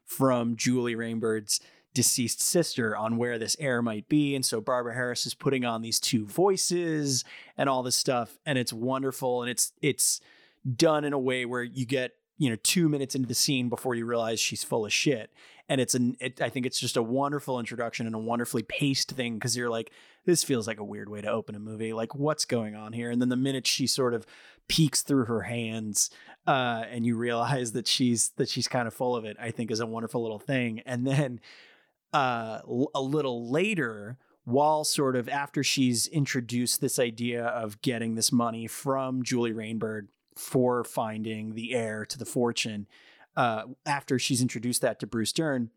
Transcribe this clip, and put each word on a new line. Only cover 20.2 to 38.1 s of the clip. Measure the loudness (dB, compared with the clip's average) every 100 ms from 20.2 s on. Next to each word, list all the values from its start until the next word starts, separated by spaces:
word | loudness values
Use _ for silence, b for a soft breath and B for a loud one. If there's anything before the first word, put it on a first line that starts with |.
| 2
"This | 4
feels | 4 0 0
like | -6
a |
weird | -8 -8 -10
way | -6
to | -2
open | -2 -2 -8
a |
movie. | -8 -6 -4
Like, | -2 -4
what's | -2 0 0 0
going | 0 -2 -8
on | -10
here?" | -6 -2
And | 0
then | 2
the | 2
minute | 0 0 0
she | 0 0
sort | 2 2
of | 0 -4 B B B -2
peeks | 2 4 2
through | 2 2 2
her | 0
hands, | -2 -4 -4 -4 -2 0 -2 B B B 0
uh, | 2 2 -2 -4
and | -2
you | 0 0
realize | 0 0 0 0 -2
that | -4 0
she's, | 2 4 4 0 0
that | -2
she's | -2 -2
kinda | -2 -2
full | -2 -2 -2
of | -4
it, | -8
I | -6
think | -4 -2
is | -2
a | -2
wonderful | -4 -4 -4
little | -4 -6
thing. | -2 0 0 -4 -6
And | -2 2
then, | 2 2 -4 B B B B B B _
uh, | 0 2 0 -4 -8 -4
l-, | 0 0
a | 0
little | 0 0 0 -2 -2
later, | 0 2 0 -2 -4 -12 -14 b b
while | 0 4 4 4
sort | 2 2 2 2
of | 0
after | -4 -2 0
she's | 0 4 4 4 0
introduced | 0 0 0 0 0 0 0
this | 0 2
idea | 0 0 -2 -2
of | -2 -2 -6 -4
getting | -2 -2 -2